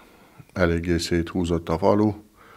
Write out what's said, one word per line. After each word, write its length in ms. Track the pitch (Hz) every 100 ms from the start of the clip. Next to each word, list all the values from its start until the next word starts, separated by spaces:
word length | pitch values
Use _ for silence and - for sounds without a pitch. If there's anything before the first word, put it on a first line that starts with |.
| - - - - -
eléggé 440 | - 85 85 85 82
széthúzott 720 | - 87 82 92 85 85 82
a 100 | 82
falu. 340 | 98 104 107 95 - _ -